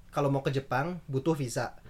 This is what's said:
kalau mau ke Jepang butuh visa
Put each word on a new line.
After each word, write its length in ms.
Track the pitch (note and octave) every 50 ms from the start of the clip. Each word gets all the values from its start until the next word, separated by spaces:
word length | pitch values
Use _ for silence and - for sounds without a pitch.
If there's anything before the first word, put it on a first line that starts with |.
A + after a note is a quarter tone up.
| - -
kalau 180 | - D3 C#3+
mau 140 | C#3 C#3 C3+
ke 100 | - D#3
Jepang 480 | C3 C3+ - - B2 B2+ D3 F3 F3+ E3 -
butuh 260 | - C3 C3+ - E3+
visa 420 | - C#3+ C3 A2+ - C3 A#2 - - - -